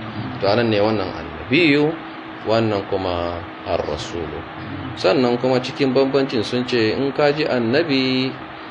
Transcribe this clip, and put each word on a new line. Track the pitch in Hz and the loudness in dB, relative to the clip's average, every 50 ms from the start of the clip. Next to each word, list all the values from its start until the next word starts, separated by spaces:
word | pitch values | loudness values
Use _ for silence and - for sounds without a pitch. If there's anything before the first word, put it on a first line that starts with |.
| - - - - - - - - | -10 -10 -8 -8 -8 -8 -4 0
To, | - | 2
anan | 98 104 120 120 113 | 4 4 4 4 4
ne | 107 101 | 4 4
wannan | 101 110 110 104 92 92 | 4 4 2 0 -2 -4
annabiyu, | - 80 80 - - - - 107 127 165 175 151 143 147 147 156 170 - - - - - - - - - - | -6 -8 -10 -10 -10 -12 -2 0 2 4 6 6 6 4 4 2 0 -4 -10 -12 -14 -14 -14 -14 -14 -6 -2
wannan | 101 110 113 113 110 104 98 95 - | 0 2 2 2 2 0 0 -2 -2
kuma | 101 95 92 92 87 87 87 87 87 87 87 - - - - 98 | -2 -2 0 -2 0 0 -2 -2 -4 -6 -8 -10 -12 -10 -4 -2
ar-rasulu. | 87 85 78 78 76 76 - - 82 85 82 73 76 73 73 - - - - - 98 95 90 131 120 | -2 -2 -2 -4 -6 -6 -6 -8 -6 -6 -6 -6 -8 -10 -10 -12 -12 -12 -10 -10 -10 -10 -10 -10 -6
Sannan | - - 180 190 151 123 120 120 | -2 0 2 4 4 4 2 2
kuma | 120 127 127 131 123 | 2 2 2 2 0
cikin | 127 - - - 139 131 127 | 0 -2 -2 0 0 2 4
bambancin | 135 135 135 135 139 135 135 139 117 | 4 2 4 2 2 0 2 0 -2
sun | 101 - 123 123 123 | -2 0 -2 -2 0
ce, | 123 127 120 110 110 - | 0 2 2 2 2 2
in | - 135 139 131 | 0 0 -2 0
ka | - 147 143 | 2 2 2
ji | 143 156 151 | 2 2 0
annabi, | - 127 123 117 110 123 151 170 160 135 135 131 131 131 131 131 131 131 - - - - - - - | 0 0 0 2 2 2 2 2 2 2 2 2 2 2 0 0 -2 -4 -8 -12 -14 -14 -14 -16 -16